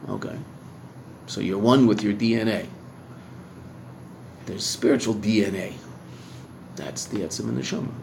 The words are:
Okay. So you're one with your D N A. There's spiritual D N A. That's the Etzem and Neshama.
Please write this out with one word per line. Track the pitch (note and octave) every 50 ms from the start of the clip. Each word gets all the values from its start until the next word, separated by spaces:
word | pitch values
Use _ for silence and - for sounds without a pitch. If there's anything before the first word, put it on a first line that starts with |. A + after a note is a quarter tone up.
| - F#2+
Okay. | G2 G1+ - - E2 - - - - - - - - - - - - - - - - - -
So | - - -
you're | G2+ F2+ F#2+ G2
one | G#2 A2+ B2+ C#3 B2+
with | A2+ G#2+ G#2+ G#2
your | G#2 G#2
D | G#2 A#2 A2+ A2+
N | A#2 A2 A2+
A. | G#2+ - - - - - - - - - - - - - - - - - - - - - - - - - - - - - - - - - - - - - -
There's | - F#2+ G2+ -
spiritual | - - - - - C#3 A#2+ - A2+ A2
D | G#2 G2 G2+ A2+ A2 G2+
N | G2 F#2+
A. | F#2+ F2+ G2+ - - - - - - - - - - - - - - - - - - - - -
That's | - D2 C#2+ - - -
the | - - G2+
Etzem | F#2 D#2 - - - A2+
and | A#2 B2+
Neshama. | C3 - - - - - - -